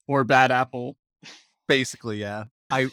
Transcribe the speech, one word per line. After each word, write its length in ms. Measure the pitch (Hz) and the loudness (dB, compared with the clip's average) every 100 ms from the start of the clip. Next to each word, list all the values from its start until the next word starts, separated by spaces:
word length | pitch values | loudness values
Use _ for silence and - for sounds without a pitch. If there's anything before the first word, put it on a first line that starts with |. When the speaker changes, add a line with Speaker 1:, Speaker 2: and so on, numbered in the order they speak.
| - | -4
Speaker 1:
or 160 | 139 | -2
Bad 280 | 135 135 131 | 4 4 4
Apple. 440 | 127 131 127 123 143 _ _ - - _ _ - | 2 -2 -6 -12 -14 _ _ -20 -20 _ _ 0
Speaker 2:
Basically, 500 | 139 131 - 117 107 | 0 0 -6 -8 -8
yeah. 280 | 101 104 107 _ - | -8 -8 -12 _ -4
I 200 | 135 131 | -2 -2